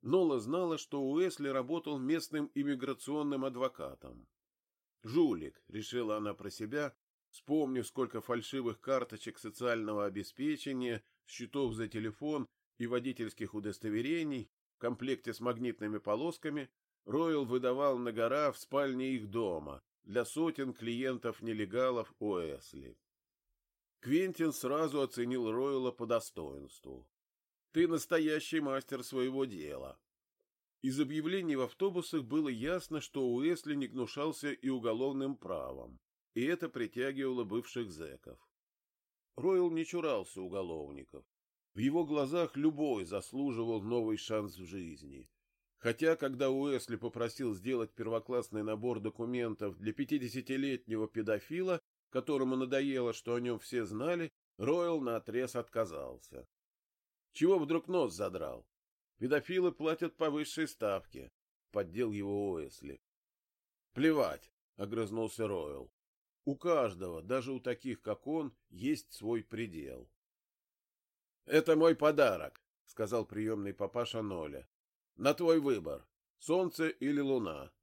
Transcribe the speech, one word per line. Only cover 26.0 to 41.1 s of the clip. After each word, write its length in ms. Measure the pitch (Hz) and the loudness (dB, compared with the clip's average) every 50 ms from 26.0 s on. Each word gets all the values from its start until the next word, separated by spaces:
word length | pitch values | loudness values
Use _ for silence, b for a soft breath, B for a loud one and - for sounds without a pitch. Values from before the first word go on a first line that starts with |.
| 117 | -2
достоинству. 1000 | 110 117 113 110 - - - 82 71 67 69 71 67 - - _ 65 67 64 64 _ _ _ _ _ _ _ _ _ _ _ _ _ _ | 2 2 2 2 -2 -10 -8 -8 -8 -8 -10 -14 -16 -20 -20 _ -16 -16 -16 -16 _ _ _ _ _ _ _ _ _ _ _ _ _ _
«Ты 160 | 160 170 170 | 4 4 4
настоящий 720 | 165 156 - - 175 165 160 151 156 151 147 - - 160 | 4 0 -2 2 2 2 4 4 0 0 -2 0 -2 0
мастер 420 | 147 143 135 135 131 - 139 131 123 | 0 2 0 -2 -2 -4 -8 -6 -6
своего 420 | - - 131 127 131 131 135 135 | -4 -2 0 0 0 2 0 -2
дела». 540 | 131 104 87 76 73 71 67 65 67 - _ _ _ _ _ _ _ _ _ _ _ _ _ _ _ _ _ | -2 -2 -6 -8 -6 -6 -8 -8 -10 -12 _ _ _ _ _ _ _ _ _ _ _ _ _ _ _ _ _
Из 180 | - 135 127 135 | -4 -2 0 0
объявлений 580 | 151 131 147 156 151 160 180 196 185 165 151 | 0 0 0 -2 -2 0 0 0 0 0 0
в 60 | 135 131 | 0 0
автобусах 640 | - - _ 185 196 180 180 165 - - 160 135 | -2 -2 _ -2 0 0 0 -4 -2 -2 -4 -2
было 240 | 113 123 156 156 143 | 0 0 0 2 0
ясно, 520 | 127 113 117 147 180 180 - - 156 151 | 0 -2 -2 -2 -2 -2 -4 -4 -6 -6
что 280 | 135 - _ 143 131 127 120 | -6 -4 _ 0 2 2 2
Уэсли 420 | 123 139 160 175 165 - 147 147 | 2 2 2 0 0 -2 -4 -2
не 120 | 143 135 | -2 -2
гнушался 680 | 117 110 127 123 113 - 147 143 160 156 - - 147 139 | -4 -2 -4 -4 -4 -2 -4 -2 -2 -2 -2 -4 -4 -4
и 160 | - - 135 | -2 0 0
уголовным 680 | 135 127 110 117 110 117 131 139 139 139 135 135 139 | 0 2 2 0 2 2 2 0 0 0 -2 -2 -4
правом, 640 | 113 - 90 90 80 65 64 65 65 60 60 64 62 _ _ _ _ _ _ _ | -6 -6 -4 -4 -4 -4 -6 -8 -10 -12 -14 -16 -20 _ _ _ _ _ _ _
и 100 | 110 123 | 0 2
это 240 | 143 175 170 170 160 | 2 0 0 -2 -6
притягивало 760 | - 127 117 107 - 120 123 139 139 135 139 131 127 123 120 | -4 -4 -4 -4 -2 -2 -2 -2 0 -2 0 0 0 0 -2
бывших 460 | 101 98 117 120 - - 127 117 104 | 0 0 -2 -2 -2 -4 -6 -6 -6
зэков. 480 | 85 78 82 73 67 67 - - 64 - _ _ _ _ _ _ _ _ _ _ _ _ _ _ _ _ _ _ _ | -6 -10 -10 -10 -12 -14 -16 -18 -18 -18 _ _ _ _ _ _ _ _ _ _ _ _ _ _ _ _ _ _ _
Ройл 340 | - 131 180 190 185 180 175 | -2 0 2 4 4 4 4
не 140 | 165 160 165 | 2 0 -2
чурался 580 | - - 175 165 156 135 107 92 - - 95 92 | -2 -2 -2 0 2 0 0 0 -4 -8 -8 -8
уголовников. 840 | 92 87 98 95 87 82 80 76 71 73 69 67 - | -4 -2 -2 -2 -2 -2 -6 -6 -8 -10 -12 -14 -14